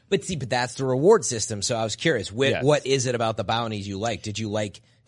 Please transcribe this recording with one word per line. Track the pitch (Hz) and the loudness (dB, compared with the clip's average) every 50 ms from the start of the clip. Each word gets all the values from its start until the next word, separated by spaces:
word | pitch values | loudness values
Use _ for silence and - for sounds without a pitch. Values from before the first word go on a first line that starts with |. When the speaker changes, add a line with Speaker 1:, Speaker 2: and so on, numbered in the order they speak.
| _ _ | _ _
Speaker 1:
But | 196 190 - | -2 -2 -2
see, | - 190 | -4 -6
but | 143 139 107 | -6 -4 -2
that's | 123 123 123 127 - | 0 0 0 -2 -2
the | - 135 | -2 0
reward | 131 127 131 147 190 226 202 120 | 0 2 4 6 6 6 6 4
system. | - 123 110 - - 113 101 | 0 -4 -4 -4 -4 -4 -4
So | 95 - 123 | -2 -2 0
I | 110 113 | 0 -2
was | 110 - | -2 -4
curious, | - - 170 151 113 90 - | -2 0 0 0 0 -2 -4
wh- | 98 113 135 139 | -2 0 2 2
Speaker 2:
Yes. | 139 80 123 | 2 2 4
Speaker 1:
what | 139 147 139 - | 4 2 2 2
is | 123 135 139 120 | 2 0 2 2
it | 131 123 | 0 0
about | 113 117 110 110 | 0 0 0 0
the | - 107 | -2 -2
bounties | 104 113 117 120 113 110 104 98 | 0 0 0 0 -2 -4 -4 -6
you | 101 98 95 | -6 -4 -4
like? | 107 117 110 - | -2 -2 -4 -4
Did | - 107 101 104 | -6 -8 -6 -6
you | 113 104 | -4 -4
like | 101 107 107 101 - - _ _ _ _ _ | -2 -2 -4 -4 -8 -12 _ _ _ _ _